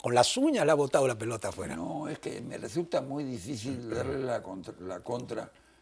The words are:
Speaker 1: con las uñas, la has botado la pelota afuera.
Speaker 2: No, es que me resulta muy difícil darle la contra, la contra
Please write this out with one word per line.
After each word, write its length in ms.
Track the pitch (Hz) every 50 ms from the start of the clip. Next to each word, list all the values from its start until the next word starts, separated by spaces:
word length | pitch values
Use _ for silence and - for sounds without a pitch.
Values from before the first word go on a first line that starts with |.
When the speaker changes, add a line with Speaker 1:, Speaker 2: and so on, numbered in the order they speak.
| -
Speaker 1:
con 120 | 123 120
las 220 | - 123 - -
uñas, 300 | 254 269 330 294 220 156
la 60 | 147 160
has 60 | 143
botado 300 | 147 131 - 151 139 131
la 80 | 123
pelota 320 | 110 110 117 120 107 - 101
afuera. 280 | 87 98 - - -
Speaker 2:
No, 320 | 80 85 85 - 151 151 147
es 100 | 151 -
que 220 | - - - - 120
me 160 | - - -
resulta 420 | - - - 160 175 170 - 156
muy 240 | 131 135 135 147 147
difícil 640 | 131 127 110 85 113 147 110 104 135 135 123 120 113
darle 300 | 110 117 127 135 139 135
la 240 | 135 127 117 107 101
contra, 320 | 95 95 95 87 - - -
la 200 | 90 92 92 90
contra 500 | - - 120 123 127 - 113 107 - - - - _ _ _ _